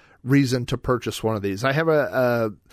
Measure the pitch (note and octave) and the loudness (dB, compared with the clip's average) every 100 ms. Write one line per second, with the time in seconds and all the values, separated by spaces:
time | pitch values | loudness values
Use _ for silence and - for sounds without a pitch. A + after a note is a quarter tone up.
0 | _ _ B2 C#3 C3+ B2+ B2 A#2+ - B2 | _ _ 2 2 4 0 -2 -4 -2 -2
1 | - - A2 A2 G2 G2 C3 C#3 E3 D#3 | -2 -4 -2 -2 -2 -2 0 0 2 2
2 | C3 A#2 B2 A#2+ A2+ G2+ _ | 2 0 2 2 -2 -6 _